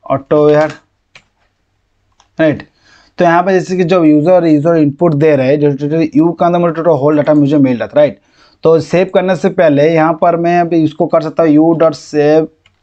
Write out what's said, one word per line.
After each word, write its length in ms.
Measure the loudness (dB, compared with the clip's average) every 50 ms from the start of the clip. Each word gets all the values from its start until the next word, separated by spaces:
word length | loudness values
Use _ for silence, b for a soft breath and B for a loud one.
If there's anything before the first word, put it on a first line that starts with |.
| -10 -6
auto 280 | -6 -6 -4 -2 -2 0 2
where, 260 | 2 2 2 0 -2 -6 -12 _ _ _ _ _ _ _ -20 _ _ _ _ _ _ _ _ _ _ _ _ _ _ _ _ _ _ _ _ _ _ _ -2
राइट? 240 | -2 -2 -2 -4 -8 -16 b b b b b b b b b b
तो 80 | 0
यहाँ 180 | 0 2 0 0
पे 100 | 0 -2
जैसे 240 | -2 -2 -4 -4 -4
कि 60 | -2
जब 180 | 0 0 2 2
यूजर, 400 | 2 2 2 2 2 2 2 2
यूजर 300 | 2 0 0 0 0 0 0
इनपुट 360 | 0 -2 -2 -2 -2 -2 0
दे 200 | 0 0 2 2
रहे 120 | 2 0 0
हैं, 120 | 0 0
जो 120 | 0 -2 -2 -2
टोटल 300 | -4 -4 -2 -2 -2 -2 0
यू 160 | 0 0 0
के 140 | 0 -2 -2
अंदर 140 | -2 0 0
मुझे 140 | -2 -2 -2
टोटल 260 | -2 -2 0 0 0
होल 160 | 0 0 0 0
डेटा 160 | 0 2 2
मुझे 240 | 2 2 2 2 2
मिल 180 | 2 0 0 -2
रहा 100 | -6 -4
था, 60 | 0
राइट? 240 | 0 0 0 0 -6 b b b b b b b b b
तो 160 | 0 0 0
सेव 300 | 0 -2 -2 -2 -2 0 -2
करने 220 | -2 -2 -2 -2
से 140 | -2 -2 -2
पहले 380 | -2 0 0 2 2 2 2 2
यहाँ 240 | 2 0 0 0 -2 -2
पर 140 | -2 -2 0 0
मैं 220 | -2 -2 0 0
अभी 220 | 0 0 0 0 -2
इसको 220 | -2 -2 -4 -4 -2
कर 140 | -2 -2
सकता 220 | -2 -2 -2 -2 0
हूँ 80 | 2
यू 200 | 2 2 2 2 2
डॉट 200 | 2 0 0 -2
सेव 520 | -4 -10 -8 -4 -2 0 2 2 0 0 -2 _ _ _ _ _ _